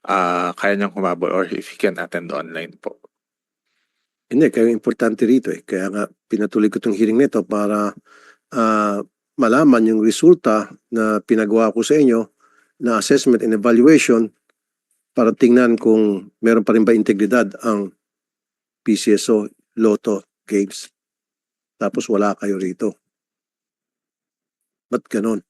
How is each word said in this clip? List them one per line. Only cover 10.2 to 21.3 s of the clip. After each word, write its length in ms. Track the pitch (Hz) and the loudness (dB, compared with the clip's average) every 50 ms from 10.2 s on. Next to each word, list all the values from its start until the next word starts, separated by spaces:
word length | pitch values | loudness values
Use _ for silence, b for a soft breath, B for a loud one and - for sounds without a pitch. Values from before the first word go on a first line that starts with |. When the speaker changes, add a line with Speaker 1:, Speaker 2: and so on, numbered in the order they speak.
| - 165 180 170 - 120 107 107 101 - - _ _ _ | 4 4 4 4 2 -2 -2 -2 -4 -6 -16 _ _ _
Speaker 2:
na 320 | 120 113 110 110 107 104 - | -6 -4 -2 -2 -2 -4 -2
pinagawa 480 | - 117 110 110 101 107 113 113 107 | -2 0 0 0 0 2 2 2 2
ko 80 | - 117 | 0 -2
sa 160 | 110 - 147 | 0 0 2
inyo 320 | 156 147 127 117 113 107 _ _ _ _ _ _ _ _ _ _ _ 131 | 4 4 4 2 0 -2 _ _ _ _ _ _ _ _ _ _ _ -4
na 160 | 120 117 107 | -2 -2 -2
assessment 400 | 98 - 143 135 - 135 120 107 | 0 2 0 2 4 2 0 2
and 160 | 117 113 110 | 0 -2 -2
evaluation 720 | 107 101 120 117 117 120 151 160 147 - - 120 113 113 107 _ _ _ _ _ _ _ _ _ _ _ _ _ _ _ _ _ | 0 2 2 4 6 6 6 6 6 4 2 2 2 0 -2 _ _ _ _ _ _ _ _ _ _ _ _ _ _ _ _ _
para 160 | 127 117 113 | 0 0 0
tingnan 480 | 107 _ 135 120 120 127 123 117 117 110 | 2 _ 4 6 6 4 4 2 0 0
kung 480 | - 113 110 110 107 104 101 92 90 - _ _ - | 2 2 2 4 2 0 -2 -4 -8 -14 _ _ 0
meron 240 | 113 113 113 101 | 2 2 2 2
pa 80 | - 107 | 2 2
rin 80 | 113 107 | 2 4
ba 80 | 104 | 4
integridad 560 | 113 107 104 - 107 98 107 101 123 120 110 98 101 - - | 2 2 2 0 0 0 0 0 2 0 0 -2 -6 -8 -6
ang 320 | 117 107 101 101 92 _ _ _ _ _ _ _ _ _ _ _ _ _ _ _ _ _ _ _ | -4 -4 -4 -6 -8 _ _ _ _ _ _ _ _ _ _ _ _ _ _ _ _ _ _ _
P 160 | - 107 - | -2 -2 0
C 160 | - 113 104 | 2 0 0
S 160 | 98 - - | 0 2 0
O 160 | 113 107 104 101 _ _ _ _ _ 117 | 0 0 0 -4 _ _ _ _ _ 0
Lotto 480 | 110 110 104 - - 117 104 95 - _ _ _ _ | 0 0 0 0 -2 -4 -4 -4 -6 _ _ _ _
Games. 480 | - 110 101 101 98 - - - - _ _ _ _ _ _ _ _ | -4 -2 -2 -2 -2 -8 -18 -18 -20 _ _ _ _ _ _ _ _